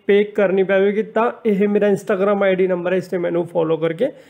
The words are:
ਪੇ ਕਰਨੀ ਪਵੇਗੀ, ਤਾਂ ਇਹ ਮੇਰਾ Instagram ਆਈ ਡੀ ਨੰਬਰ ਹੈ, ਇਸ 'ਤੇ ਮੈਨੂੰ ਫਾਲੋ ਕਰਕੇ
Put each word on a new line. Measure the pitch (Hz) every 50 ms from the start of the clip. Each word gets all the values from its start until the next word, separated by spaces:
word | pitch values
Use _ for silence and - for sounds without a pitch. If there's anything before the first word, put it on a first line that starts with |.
| _ -
ਪੇ | 202 202 208
ਕਰਨੀ | 208 208 - 202 185 180 196 190
ਪਵੇਗੀ, | 175 196 190 196 202 208 208 220
ਤਾਂ | 185 - 220 226 240 - - -
ਇਹ | 233 202 185 208 208
ਮੇਰਾ | 202 202 196 208
Instagram | 196 - - - 220 185 190 202 208 202 202
ਆਈ | 190 185
ਡੀ | 180 190 180
ਨੰਬਰ | 185 175 170 175
ਹੈ, | 185 185
ਇਸ | 175
'ਤੇ | - 196 180
ਮੈਨੂੰ | 170 175 170 170 175 170
ਫਾਲੋ | - 180 165 160 165 156
ਕਰਕੇ | 160 165 165 165 233 285 - - - -